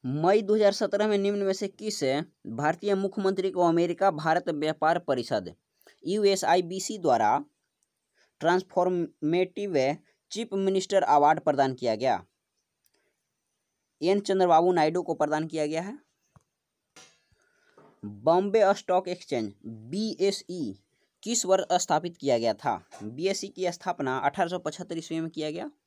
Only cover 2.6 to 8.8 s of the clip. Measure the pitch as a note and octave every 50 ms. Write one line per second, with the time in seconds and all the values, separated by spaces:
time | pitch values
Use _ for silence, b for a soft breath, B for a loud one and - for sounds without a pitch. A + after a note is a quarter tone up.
2.6 | D3 D3+ E3 E3+ - G3+ G3+ F#3+ G3 F#3+ - G#3 G3 F#3+ G3 F#3+ F#3 F#3+ F#3 F3+
3.6 | F3 E3+ E3 E3+ E3+ E3+ F3 - F#3+ G3 E3+ D3 D3+ E3 D#3+ F3 - F3 D#3+ D3
4.6 | D3+ D#3 D3+ _ D#3 D#3 E3+ F3 E3+ - C3+ B2+ A#2+ - B2 G#2+ F#2 F2 E2+ _
5.6 | _ _ b b b b b b - D3+ F#3+ G#3+ G#3 G3 G3 F#3+ - - F3 F3+
6.6 | F3+ E3+ F#3 F#3+ F#3 - A3 G3+ E3+ D3+ B2+ A2+ A2 G#2 A#2+ - C#4+ _ _ _
7.6 | _ _ _ _ _ _ _ _ _ _ _ _ _ _ _ _ D3+ E3 F3 F#3
8.6 | F3+ _ - F#3